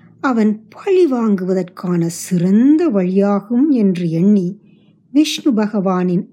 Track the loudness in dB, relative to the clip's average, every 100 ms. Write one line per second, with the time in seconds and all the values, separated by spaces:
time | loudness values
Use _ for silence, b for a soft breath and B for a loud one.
0 | b b -4 0 0 -2 -8 -12 -2 2
1 | 2 0 0 -2 -2 -4 -4 -8 -4 -2
2 | -2 -6 -4 -2 2 2 4 2 2 0
3 | 0 0 0 0 -2 0 2 2 0 0
4 | -2 0 2 2 0 -8 b b b b
5 | b 0 0 -2 -2 0 0 -2 -2 0
6 | 0 -2 -4